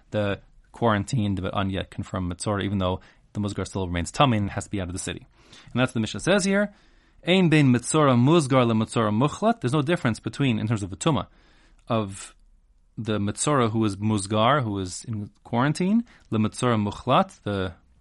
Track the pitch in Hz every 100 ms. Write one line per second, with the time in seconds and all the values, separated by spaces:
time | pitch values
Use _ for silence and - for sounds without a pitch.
0 | _ 107 104 95 - _ _ - 117 104
1 | 101 131 104 95 92 104 98 95 - -
2 | 98 95 90 87 - 101 98 101 92 92
3 | - _ _ - 104 101 92 98 92 87
4 | 87 - 143 110 101 - - 101 87 90
5 | - 85 - _ _ - - 117 127 117
6 | 110 101 160 202 190 196 208 - _ _
7 | _ _ - 190 175 156 139 123 - 160
8 | 147 120 127 170 135 131 117 110 110 -
9 | 107 104 143 - 214 226 127 151 139 175
10 | 123 113 - - 139 107 107 113 101 101
11 | 165 123 - _ _ _ _ _ - 113
12 | 104 98 - _ _ _ _ _ _ -
13 | 107 104 101 101 - 147 117 110 110 95
14 | 107 107 95 107 113 147 117 98 92 -
15 | - 110 104 - - 117 139 - 185 226
16 | 233 - _ 113 107 - 127 110 101 98
17 | - 147 190 - - 98 92 - _ _